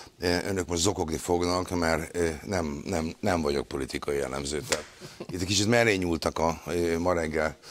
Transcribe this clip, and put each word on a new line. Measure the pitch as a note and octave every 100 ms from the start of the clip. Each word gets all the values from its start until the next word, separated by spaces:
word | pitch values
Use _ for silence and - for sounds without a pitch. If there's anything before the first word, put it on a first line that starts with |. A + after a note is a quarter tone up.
| - -
eh, | F2+ F2 G2
önök | G2 D#2+
most | F2
zokogni | F#2 F#2 D#2+ D#2
fognak, | - F2 F2 F2+ F2+
mert, | F2+ E2 D#2+ E2 F2
eh, | E2 D2+
nem, | - F#2 D#2 C#2+ -
nem, | F2 D#2+ -
nem | G#2 E2+
vagyok | D2 C#2 -
politikai | C#2+ C2 - - C#2+
elemző. | C2 C#2 C#2 D2 C2
Tehát | D#2 - - - - -
itt | F2
egy | F#2
kicsit | G2+ G#2
mellé | A#2+ A#2
nyúltak | F#2+ F2 D#2+ E2 D#2
a, | E2 D#2+ -
eh, | F2 E2+ E2+
ma | F2
reggel | F2 D#2+ D#2 D#2 - -